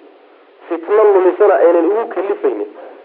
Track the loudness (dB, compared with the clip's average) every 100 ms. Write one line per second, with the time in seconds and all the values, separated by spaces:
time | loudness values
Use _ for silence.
0 | -20 _ _ _ _ _ -12 -10 -2 2
1 | 2 2 2 2 2 4 2 2 0 -2
2 | -4 -6 -6 -4 -4 -4 -10 -14 -20 -20